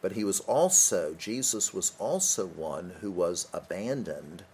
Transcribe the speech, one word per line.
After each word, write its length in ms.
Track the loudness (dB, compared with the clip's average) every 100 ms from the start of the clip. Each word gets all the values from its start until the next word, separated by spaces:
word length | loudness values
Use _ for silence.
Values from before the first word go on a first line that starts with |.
But 100 | -2
he 120 | 0
was 160 | 0 0
also, 720 | 2 4 6 8 6 4 0
Jesus 580 | -4 -6 -2 0 0 -2
was 220 | 0 -4 -2
also 460 | -2 0 0 0
one 480 | -2 -4 -6 -4 -8 -8
who 100 | -6
was 380 | 0 0 0 -4
abandoned 880 | -8 -6 -6 -2 -4 -4 -8 -10 -16 -18